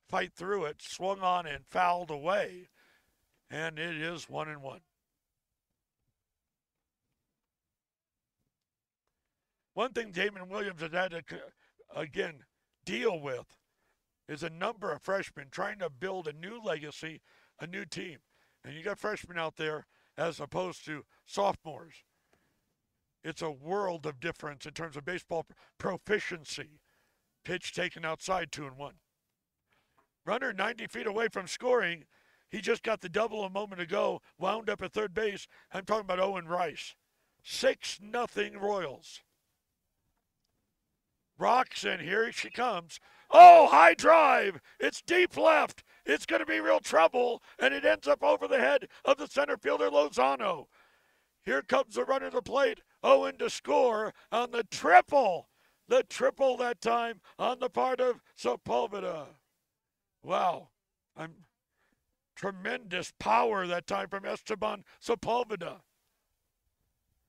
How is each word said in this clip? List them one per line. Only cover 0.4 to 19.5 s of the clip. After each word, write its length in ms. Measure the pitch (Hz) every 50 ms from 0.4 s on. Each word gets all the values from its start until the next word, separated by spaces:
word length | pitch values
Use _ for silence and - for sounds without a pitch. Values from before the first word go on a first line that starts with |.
| 175 190 208 196 160
it. 180 | 147 156 - -
Swung 380 | - - - 175 190 196 196 185
on 240 | 180 180 180 170
and 180 | 151 139 135 -
fouled 460 | - - 185 180 175 175 175 180 156
away. 580 | 151 139 143 175 196 208 170 - 180 180 180 - _ _ _ _ _ _ _ _ _ _ _ _ _ _ _ -
And 300 | 135 147 160 165 156 151
it 160 | 165 175 165
is 340 | 151 160 170 175 156 - -
one 200 | 135 147 151 156
and 120 | 151 143
one. 220 | 135 135 123 - _ _ _ _ _ _ _ _ _ _ _ _ _ _ _ _ _ _ _ _ _ _ _ _ _ _ _ _ _ _ _ _ _ _ _ _ _ _ _ _ _ _ _ _ _ _ _ _ _ _ _ _ _ _ _ _ _ _ _ _ _ _ _ _ _ _ _ _ _ _ _ _ _ _ _ _ _ _ _ _ _ _ _ _ _ _ _ _ _ _ _ _ _ _ _ _ _ _ -
One 180 | 180 226 262 -
thing 180 | 240 226 214
Damon 380 | 170 175 196 208 202 190 185 185
Williams 340 | 190 214 208 196 180 151 165
has 80 | 160
had 220 | 160 180 185 185 170
to, 120 | 170 - -
c-, 60 | 170 170 143 - - _ _ _ _ _ _ - -
again, 500 | 143 160 156 123 190 190 175 156 131 - _ _ _ _ _ _ _ -
deal 360 | 175 202 233 247 226 180 156
with 360 | 143 139 127 120 - - _ _ _ _ _ _ _ _ _ _ _ _ _ _ _
is 160 | - 151 139 165
a 80 | 165
number 400 | 160 170 190 220 233 202 202 185
of 120 | 151 135 -
freshmen 460 | - 190 196 165 - - 147 139 135
trying 280 | - 175 190 208 208 202
to 100 | 180 160
build 380 | 135 120 175 190 190 185 165
a 60 | 151 147
new 280 | 156 175 196 233 240
legacy, 600 | 220 196 160 151 151 147 - - 160 160 156 - _ _ _ _ _ _ _ -
a 60 | 151
new 180 | 175 175 196 202
team. 340 | 156 - 170 196 185 139 - _ _ _ _ _ _ _ _ -
And 100 | 123 143
you 80 | 160 165
got 160 | 202 196 -
freshmen 400 | - 208 208 - - - 175 170
out 180 | 160 156